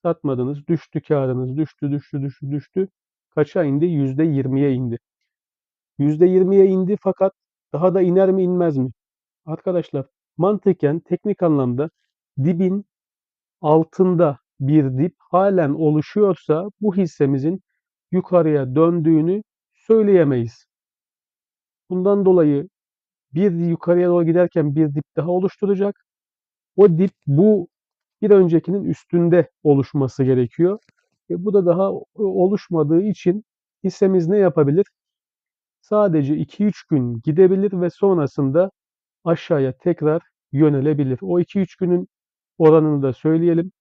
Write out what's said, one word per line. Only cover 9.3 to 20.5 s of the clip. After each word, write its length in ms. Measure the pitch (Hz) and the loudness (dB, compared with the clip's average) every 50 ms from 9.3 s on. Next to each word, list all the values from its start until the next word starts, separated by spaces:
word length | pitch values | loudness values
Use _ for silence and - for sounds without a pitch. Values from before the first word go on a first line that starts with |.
| _ _ _ | _ _ _
Arkadaşlar, 600 | 156 156 - _ 190 180 175 160 - - 139 135 _ _ _ _ _ _ | -12 -12 -8 _ -4 -4 -4 -6 -6 -8 -8 -8 _ _ _ _ _ _
mantıken, 640 | - 165 196 214 190 _ 196 175 _ - 143 151 170 | -4 -2 -2 -2 0 _ -2 -2 _ -2 -2 -2 -4
teknik 440 | _ _ 180 - _ 208 196 _ 185 | _ _ -8 -6 _ -6 -4 _ 0
anlamda 460 | 165 151 143 131 123 120 127 151 160 _ _ _ _ _ _ _ _ _ - 131 | 0 0 0 0 -2 -2 -4 -6 -8 _ _ _ _ _ _ _ _ _ -4 -2
dibin 420 | 165 180 165 190 180 190 208 202 _ _ _ _ _ _ _ _ _ _ _ _ _ _ _ | -2 0 0 -2 -2 -2 -4 -8 _ _ _ _ _ _ _ _ _ _ _ _ _ _ _
altında 800 | - 151 151 160 160 _ _ - 185 185 180 165 175 147 131 - _ _ _ _ | 0 2 2 2 2 _ _ 0 0 0 2 2 0 0 -2 -6 _ _ _ _
bir 380 | 139 135 151 156 139 135 127 | -4 2 2 2 2 0 -2
dip 180 | 127 156 180 _ _ | -4 -4 -4 _ _
halen 500 | _ _ - 180 190 202 196 180 160 135 | _ _ 0 2 2 2 2 2 0 0
oluşuyorsa 1000 | 147 156 160 151 151 151 147 - - 208 208 196 180 - _ - 151 160 185 208 _ _ | -2 0 0 0 0 0 -4 -4 0 0 2 2 0 -4 _ -4 -4 -2 -4 -10 _ _
bu 140 | 208 214 175 | -4 -2 -2
hissemizin 680 | 196 190 160 - - 147 135 139 135 131 160 190 185 _ _ _ _ _ _ _ _ _ _ | -2 -4 -4 -2 -2 -2 0 0 -2 -2 -4 -6 -6 _ _ _ _ _ _ _ _ _ _
yukarıya 640 | 175 185 180 - 180 175 160 156 151 143 131 127 127 | -4 -4 -2 0 0 2 2 2 0 -2 -2 -2 0
döndüğünü 680 | 151 160 170 175 170 151 165 160 156 156 170 190 208 214 _ _ _ _ _ _ | 2 2 2 0 0 0 2 2 2 2 0 -4 -4 -6 _ _ _ _ _ _
söyleyemeyiz. 920 | _ _ - 220 226 214 202 196 180 156 143 135 120 117 113 | _ _ 2 2 2 4 4 4 4 4 2 0 -2 -4 -6